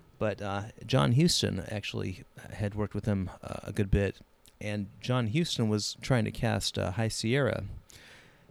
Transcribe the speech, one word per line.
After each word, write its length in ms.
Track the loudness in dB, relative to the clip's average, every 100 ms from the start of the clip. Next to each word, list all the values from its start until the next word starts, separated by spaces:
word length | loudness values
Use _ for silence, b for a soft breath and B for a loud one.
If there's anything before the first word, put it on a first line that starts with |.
| b -4
But, 220 | -2 -2
uh, 220 | -4 -6 -6 -12 0
John 280 | 4 6
Huston 500 | 6 6 4 0 -2 -4
actually 540 | -6 -6 -6 -6 -8 -14 -20 -16
had 200 | -6 -4 -2
worked 180 | -4 -2
with 100 | 0
him, 240 | 0 -2 -6
uh, 160 | -10 -8
a 80 | -6
good 200 | -2 2
bit, 260 | 4 2 -2 -16 _ -20 -10
and 280 | -6 -4 -6 -8
John 280 | 0 2 2
Huston 420 | 0 0 2 2
was 280 | 2 0 -6
trying 240 | 2 2 2
to 60 |
cast, 460 | 0 0 2 0 -2
uh, 120 | -2
High 160 | 0 -2
Sierra, 560 | 0 0 2 2 0 -4 -10 -16 B B B B B B